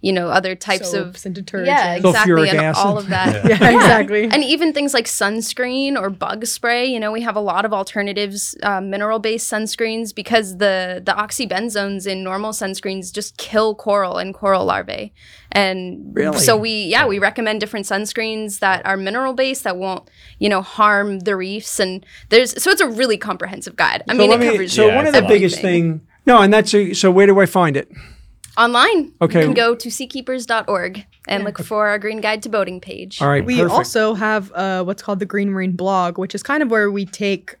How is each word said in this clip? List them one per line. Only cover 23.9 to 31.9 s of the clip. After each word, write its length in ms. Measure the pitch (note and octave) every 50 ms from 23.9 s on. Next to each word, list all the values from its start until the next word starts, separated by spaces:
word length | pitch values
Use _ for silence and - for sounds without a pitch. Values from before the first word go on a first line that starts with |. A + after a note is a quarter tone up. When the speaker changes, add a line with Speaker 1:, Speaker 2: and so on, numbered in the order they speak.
| - - - -
Speaker 1:
I 60 | A#3
Speaker 3:
So 40 | B3+
Speaker 1:
mean, 120 | - -
Speaker 3:
let 100 | A#3+ A#3+
Speaker 1:
it 60 | A#3+
Speaker 3:
me, 40 | A#3
Speaker 1:
covers 220 | A3+ G3+ F#3 F3+ F#3+
Speaker 3:
so 160 | - G#3+ G#3+
Speaker 4:
Yeah, 80 | G#3+
Speaker 3:
one 100 | B3+ D4+
of 40 | D#4
Speaker 4:
it's 80 | C#4+ C4
Speaker 3:
the 20 |
Speaker 4:
a 20 | G3
lot. 60 | -
Speaker 3:
biggest 300 | G#3+ G3+ F#3+ F3 E3+ -
Speaker 1:
everything. 400 | - F#3+ F3 F3 E3+ E3 D#3+ D#3
Speaker 3:
thing, 60 | - _ _ _ _
no, 120 | C#4 B3 A3+ G3
and 100 | G3 G#3
that's 220 | G#3+ G#3 G#3+ -
a, 180 | G#3 G3+ F3+ G3
so 140 | - - F#3+ F3+
where 160 | F#3+ G3+ G3+
do 100 | G3 G3
I 80 | G3
find 300 | - - F#3+ F3 D#3+ C#3
it? 120 | C3+ - _ - - - - - - - - _ _ - - -
Speaker 1:
Online. 560 | - A#3 A#3+ A#3+ A#3+ C4 F#4 A4+ F4 C#4+ - - _
Speaker 3:
Okay. 200 | E3 E3 E3+ E3+
Speaker 1:
You 60 | D#3
can 80 | D3+ -
go 200 | A#3+ A#3 A#3 A#3+
to 160 | A#3 - B3
seakeepers 560 | A3+ - C4+ B3 - C4+ B3+ B3+ B3+ C4 A#3
dot 220 | - A#3 A3+ G3+ -
org 360 | G3+ F#3 F3 F#3 F#3+ G#3 G3+ _ _ _ _
and 160 | - - G3+ G3
Speaker 2:
Yeah. 40 |
Speaker 1:
look 120 | G#3 G3+ -
for 300 | D#3+ - A3+ G#3+ G#3+
our 100 | G#3